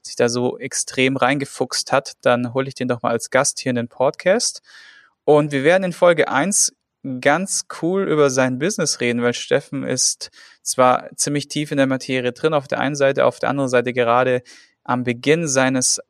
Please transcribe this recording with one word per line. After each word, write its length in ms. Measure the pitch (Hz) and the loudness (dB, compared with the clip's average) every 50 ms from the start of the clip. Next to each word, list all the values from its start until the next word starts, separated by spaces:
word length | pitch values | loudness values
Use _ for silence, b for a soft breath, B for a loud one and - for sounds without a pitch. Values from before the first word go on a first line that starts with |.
| - | -20
sich 120 | - - | -10 -2
da 140 | - 123 120 | -2 0 0
so 280 | 117 123 123 127 - - | 0 -2 -2 -2 -4 -6
extrem 580 | 127 139 - - - - - 135 127 131 135 | -10 -8 -6 -8 -8 -4 -2 0 0 0 2
reingefuchst 720 | 131 123 127 143 143 135 - - - 131 123 - - - - | 2 2 2 2 0 -4 -6 -6 -6 -6 -4 -4 -6 -2 0
hat, 220 | - 135 - - - - - | 0 0 0 -2 -8 -2 0
dann 320 | 127 123 123 123 123 120 | 2 2 2 0 -2 -4
hole 140 | 135 135 135 | -4 -4 -4
ich 60 | - | -6
den 120 | - 127 | -6 -4
doch 160 | 127 127 113 - | -4 -2 -2 -2
mal 80 | 120 | -2
als 200 | 117 113 - - | -2 -2 -2 0
Gast 280 | - 131 139 - - - | 0 2 2 0 -2 -4
hier 120 | - 131 | -4 -4
in 60 | 123 | -4
den 120 | 120 117 117 | -4 -4 -6
Podcast. 760 | - - 127 143 - - - 180 196 240 - - - - b b b b b b b b b b b _ _ | -4 -2 -2 -2 -2 0 0 0 2 2 0 -4 -6 -10 b b b b b b b b b b b _ _
Und 260 | - 151 147 151 151 | 4 4 4 4 2
wir 140 | 143 135 131 | -2 0 2
werden 180 | 156 180 190 190 | 4 4 4 2
in 100 | 180 170 | -2 0
Folge 360 | - 180 175 175 147 - - | 2 4 4 4 4 2 0
eins 440 | 110 - 220 202 202 - - - - _ _ _ _ _ - 135 127 127 | 0 0 0 0 0 0 0 -2 -2 _ _ _ _ _ -10 -8 -8 -2
ganz 460 | 123 143 147 170 190 - - - - - - - - | 2 2 2 2 0 -4 -6 -8 -8 -8 -8 -4 -2
cool 220 | 165 185 196 196 | -2 0 0 0
über 260 | - 156 151 147 143 | 0 2 2 2 4
sein 280 | 127 131 127 127 127 123 | 4 2 0 0 0 -2
Business 420 | 147 190 - - 170 - - - | -2 -4 -2 -2 -2 -4 -2 -2
reden, 220 | 120 120 117 120 120 | -2 -2 0 0 0
weil 120 | 120 120 | -2 -2
Steffen 480 | - - - 139 139 - - - 135 131 | -2 -2 -2 -2 -2 -2 -4 -8 -8 -6
ist 480 | 123 127 123 - - - - - b b b b b b b _ | -4 -2 -2 -2 -2 -2 -6 -10 b b b b b b b _
zwar 460 | - - - 127 127 123 - - - - | -6 0 2 4 4 4 2 -2 -8 -8
ziemlich 320 | - - 147 143 147 139 - | -6 -4 -2 -2 -4 -4 -6
tief 240 | - 156 151 147 156 | -6 -6 -6 -2 0
in 40 | |
der 100 | 139 135 | 0 0
Materie 460 | 135 131 127 - - 131 131 123 123 120 | 0 0 -2 -4 -4 -4 -2 -2 -4 -4
drin, 220 | - - 160 156 | -2 -2 0 0
auf 140 | 147 135 - | 0 -2 -2
der 100 | - - | -2 -2
einen 160 | 131 135 147 | -2 -2 0
Seite, 300 | 143 139 135 135 135 123 | 2 2 2 4 4 2
auf 160 | 127 - - | 2 2 0
der 80 | - 120 | -2 -2
anderen 200 | 131 139 139 127 | -2 0 0 2
Seite 240 | 127 123 120 127 123 | 2 2 0 0 0
gerade 500 | 127 120 117 120 123 131 127 123 123 b b b b b b b b _ | 0 2 2 4 4 4 2 0 -2 b b b b b b b b _
am 200 | - 127 127 123 | -4 -2 -2 -2
Beginn 440 | 127 120 120 127 139 156 165 170 147 | -2 -4 -2 0 2 2 2 0 0
seines 520 | 131 131 131 131 131 131 123 - - - - | 0 2 2 2 2 0 0 0 -2 -4 -6